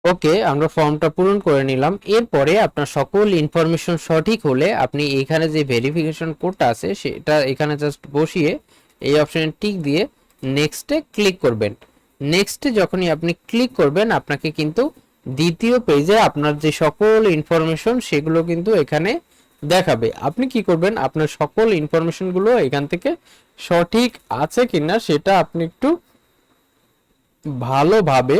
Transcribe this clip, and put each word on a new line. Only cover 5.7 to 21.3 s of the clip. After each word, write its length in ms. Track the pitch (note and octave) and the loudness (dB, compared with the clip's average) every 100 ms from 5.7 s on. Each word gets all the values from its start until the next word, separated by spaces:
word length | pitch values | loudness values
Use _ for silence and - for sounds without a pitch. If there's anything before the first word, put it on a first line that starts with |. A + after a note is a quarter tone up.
ভেরিফিকেশন 580 | A#2 C3 D#3+ D#3 D#3 E3 D3+ | 0 0 -2 -4 -4 -8 -4
কোডটা 240 | F3 G3 C3 | -6 0 0
আছে 160 | - F#3 G3 | 0 -6 -6
সেটা 340 | C#3+ - - D3+ C3+ | -6 -6 0 0 0
এখানে 220 | C3 D3+ D3 | -2 -4 -2
just 200 | D3 C#3 - C#3+ | -4 -6 -6 -2
বসিয়ে 340 | D#3+ F#3+ D3+ - _ _ _ _ | 0 0 0 -2 _ _ _ _
এই 120 | C3+ D3 | 0 2
অপশনে 260 | D3 E3 D#3+ - | 2 -2 -4 -4
টিক 140 | G#3 G3 D3 | -6 -4 -2
দিয়ে 160 | D3+ B3+ _ _ _ | -2 -2 _ _ _
নেক্সটে 540 | C3 C3+ D3+ - - D4+ - | -4 -2 -2 -4 -4 -4 -4
ক্লিক 220 | - G3+ F3+ | -2 -2 0
করবেন। 280 | C3+ A2+ G#2+ G#2 _ _ _ _ | -2 0 -4 -6 _ _ _ _
নেক্সটে 480 | C#3 F3 G3+ - C#4+ A3 | -2 0 -2 -4 -2 0
যখনই 280 | F3 F#3 F#3 D3+ | 0 0 -2 0
আপনি 160 | E3+ E3+ - | -2 -6 -4
ক্লিক 220 | A3+ B3 - | -2 -2 0
করবেন, 260 | D3 D#3 A3+ D#3 | 0 2 0 -2
আপনাকে 300 | - C#3+ D#3+ D3+ | -2 -6 -4 -4
কিন্তু 240 | D3+ E3 C#4+ - _ _ - | -4 -2 -4 -4 _ _ -10
দ্বিতীয় 500 | C3 E3+ E3 A3+ B3 A#3 | -2 -2 0 0 2 2
পেজে 280 | C#3+ D#3 G#3+ F3 | 2 4 4 4
আপনার 260 | D3 D3+ D3 | 2 -2 0
যে 60 | D#3 - | -2 0
সকল 380 | D#3 - G#3+ A3 G#3+ D#3 | -2 2 2 4 4 0
ইনফরমেশন 580 | - E3 D#3+ D#3+ A3 B3 - | 0 0 0 -2 -2 -2 -2
সেগুলো 300 | D3 D#3 E3 E3 | -2 0 0 0
কিন্তু 200 | E3+ F#3 G#3 | -2 0 0
এখানে 280 | C#3+ D3+ F3+ D#4+ _ _ _ _ | 2 0 -2 -4 _ _ _ _
দেখাবে। 460 | D3 F3+ F#3 A#2+ A#2 - C3+ | 0 0 2 0 -2 -4 -6
আপনি 160 | E3+ B3+ | -4 -2
কি 80 | A#3 G3+ | -2 0
করবেন? 240 | E3 F#3 A3 C3+ | 0 0 -2 -4
আপনার 220 | D#3+ D3+ | -2 -4